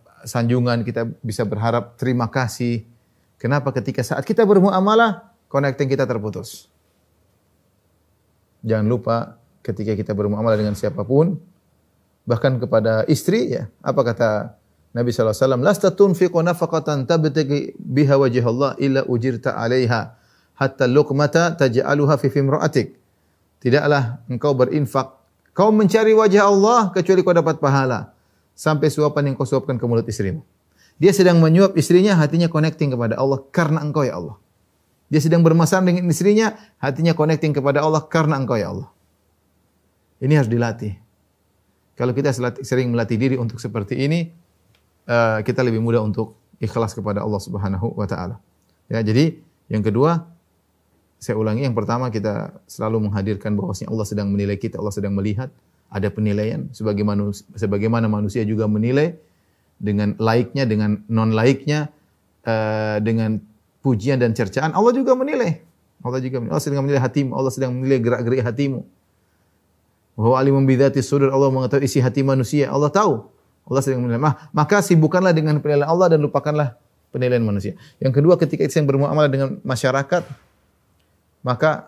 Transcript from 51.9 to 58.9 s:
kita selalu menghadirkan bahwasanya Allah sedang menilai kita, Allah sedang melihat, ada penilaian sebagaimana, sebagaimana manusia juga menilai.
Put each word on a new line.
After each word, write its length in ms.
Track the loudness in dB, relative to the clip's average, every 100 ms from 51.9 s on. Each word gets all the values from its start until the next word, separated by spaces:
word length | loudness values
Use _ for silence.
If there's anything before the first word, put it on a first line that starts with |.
| -2 -4
kita 480 | -4 -4 -6 -8 -14 -18
selalu 400 | -8 -4 -2 -2
menghadirkan 480 | -2 -4 -4 -4 -4
bahwasanya 360 | -4 -8 -6
Allah 160 | -6 -4
sedang 200 | -4 -2
menilai 280 | -2 -2 -4
kita, 200 | -6 -6
Allah 160 | -8 -6
sedang 200 | -4 -4
melihat, 360 | -4 -4 -8 _ _ _ _
ada 180 | -4 -4
penilaian 560 | -2 -2 0 -2 -6 -8
sebagaimana, 640 | -6 -4 -2 0 -2 -2 -6 -12 -6
sebagaimana 480 | -4 -2 0 0 0
manusia 360 | -2 -2 -2
juga 240 | -2 -2 0
menilai. 480 | 0 0